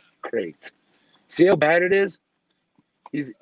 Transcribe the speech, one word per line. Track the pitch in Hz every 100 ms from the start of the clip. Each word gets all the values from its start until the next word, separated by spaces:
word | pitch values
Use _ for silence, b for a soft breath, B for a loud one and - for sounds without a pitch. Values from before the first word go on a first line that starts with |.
| _ _
crate. | - 113 85 - - - _ _ _ _ _
See | - 180
how |
bad | 175 151 170
it | 180
is? | 196 196 - _ _ _ _ _ _ _ _ -
He's, | 147 135 -